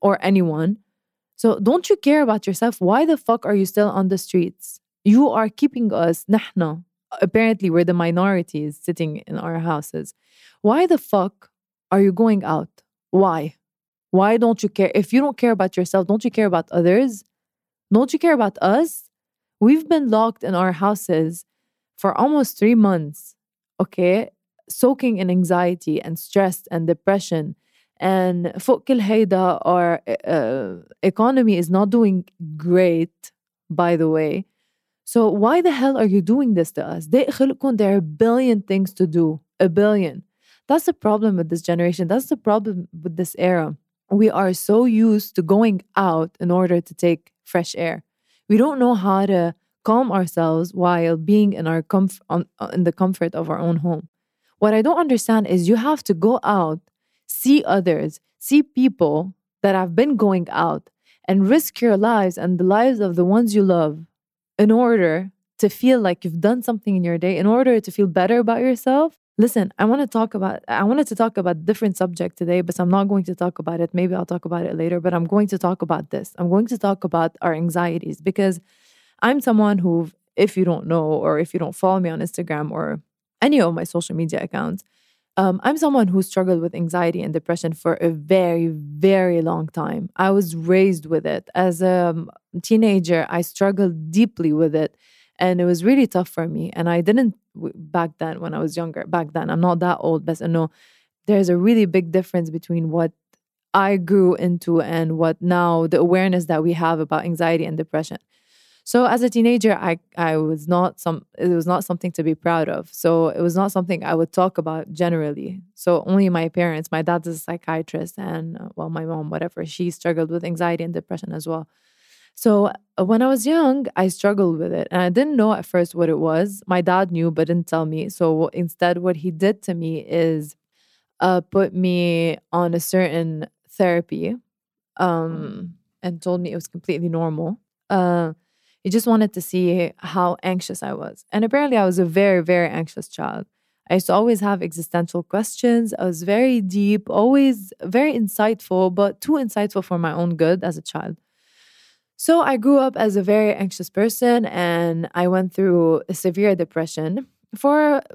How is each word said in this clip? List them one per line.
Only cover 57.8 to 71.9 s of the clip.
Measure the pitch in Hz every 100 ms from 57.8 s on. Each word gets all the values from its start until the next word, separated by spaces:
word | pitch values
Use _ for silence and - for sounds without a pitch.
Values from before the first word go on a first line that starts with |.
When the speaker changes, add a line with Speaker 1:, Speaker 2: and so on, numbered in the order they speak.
| 180 151 151 - _ _
Speaker 1:
see | - 294
people | 294 254 262 - 156 151 185 - _ _
that | 202
have | 190 185
been | 170 285 233
going | 208 185 170
out, | - 165 156 - _ _ _ -
and | 190 196
risk | 311 - -
your | 240 196
lives | 220 220 185 170
and | 175 175
the |
lives | 185 208 254 233
of | 196 170
the | 180 214
ones | 233
you | 208
love | 190 175 151 156 165 _ _ _ _ -
in | 214
order | 226 247 226 170 160 190 - _ -
to | 202
feel | - 254 254
like | 190 175
you've | 180 165
done | 202 247
something | 233 220 208 185
in |
your | 170 170
day, | 180 170
in | 196
order | 240 262 226
to | 202
feel | - 196
better | 185 185 240
about | 226 226
yourself. | 262 240 262 277 320 - _ -
Listen, | 240 226 190 -
I |
wanna | 214 277 277
talk | 226 220
about, | 202 190 - -
I | 117
wanted | 202 277 -
to |
talk | 220 226 -
about | 180 160
a | 170
different | 214 214